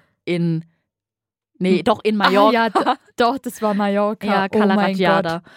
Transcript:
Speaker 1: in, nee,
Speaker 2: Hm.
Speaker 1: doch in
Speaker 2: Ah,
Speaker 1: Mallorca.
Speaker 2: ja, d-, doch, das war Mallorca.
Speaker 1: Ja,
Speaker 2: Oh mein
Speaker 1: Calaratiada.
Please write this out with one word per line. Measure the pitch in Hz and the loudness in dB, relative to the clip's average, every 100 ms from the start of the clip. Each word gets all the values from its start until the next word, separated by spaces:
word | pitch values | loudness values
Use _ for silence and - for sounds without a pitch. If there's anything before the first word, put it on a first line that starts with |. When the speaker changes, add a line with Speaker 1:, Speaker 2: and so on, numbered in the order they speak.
| _ _ | _ _
Speaker 1:
in, | - 175 170 160 165 _ _ _ _ _ _ _ _ - | -6 -2 -2 -2 -8 _ _ _ _ _ _ _ _ -6
nee, | 185 175 | 0 0
Speaker 2:
Hm. | |
Speaker 1:
doch | 208 208 | 0 -2
in | 214 208 | -2 0
Speaker 2:
Ah, | |
Speaker 1:
Mallorca. | 180 202 214 | 2 4 4
Speaker 2:
ja, | 226 226 | 2 0
d-, | - 247 277 _ - | 0 -2 -4 _ -2
doch, | 233 277 | -2 -2
das | 247 - | -8 -4
war | 214 | -2
Mallorca. | 202 202 202 208 220 208 | -2 -2 0 -2 -4 -2
Speaker 1:
Ja, | 196 196 | -2 0
Speaker 2:
Oh | 214 | 0
mein | 202 | 2
Speaker 1:
Calaratiada. | 202 196 190 175 165 165 170 - | 2 0 0 0 0 -2 -6 -10